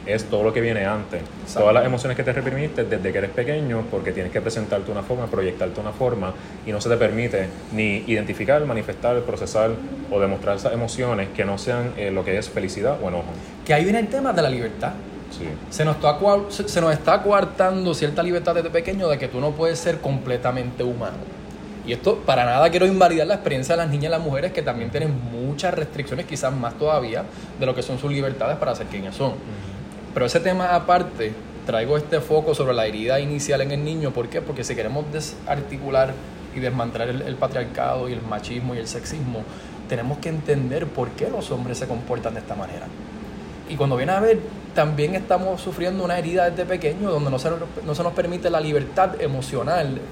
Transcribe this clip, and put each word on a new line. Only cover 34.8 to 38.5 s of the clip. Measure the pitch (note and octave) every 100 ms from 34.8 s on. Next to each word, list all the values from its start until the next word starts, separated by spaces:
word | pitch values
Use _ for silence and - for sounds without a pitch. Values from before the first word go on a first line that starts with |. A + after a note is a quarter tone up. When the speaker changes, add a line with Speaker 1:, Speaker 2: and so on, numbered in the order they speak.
| A2 C#3 D3+
Speaker 2:
desarticular | D#3 D#3 - - C#3+ - C#3 C3+ C3+ C3+ - - - - -
y |
desmantelar | B2+ B2+ A#2 A2+ A#2
el, | B2+
el | - B2+
patriarcado | C3 C3 A#2 C3 B2+ B2+ B2
y |
el | A#2
machismo | A2 G#2 G#2